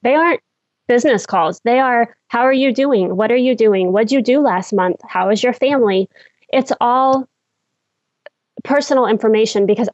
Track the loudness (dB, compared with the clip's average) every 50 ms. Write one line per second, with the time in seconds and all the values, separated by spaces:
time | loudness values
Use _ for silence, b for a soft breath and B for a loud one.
0 | -2 0 0 2 2 0 -2 -4 _ _ _ _ _ _ _ _ _ 0 0 2
1 | 2 2 0 0 -2 -4 -2 -2 -2 -2 -4 -4 -2 0 0 2 2 2 0 0
2 | 0 -2 -6 _ _ -8 -4 0 0 2 2 2 0 0 0 0 0 0 0 0
3 | 0 -2 -2 -2 0 0 0 2 2 0 2 2 2 2 2 2 0 0 0 0
4 | 0 0 0 0 2 2 2 2 2 0 0 -2 -4 -2 -2 0 0 0 -2 -4
5 | -8 -8 -4 -2 0 0 0 0 0 -2 -2 -2 -2 0 2 2 2 2 2 0
6 | -2 b b b b b b b b b -4 -4 -2 -2 -4 -2 0 0 0 2
7 | 2 2 0 -2 -4 -8 _ _ _ _ _ _ _ _ _ _ _ _ _ _
8 | _ _ _ _ -20 -20 _ _ _ _ _ -12 -6 -4 -2 -2 -2 0 0 0
9 | 0 0 0 0 0 0 2 2 0 0 0 0 0 0 0 -2 -2 -4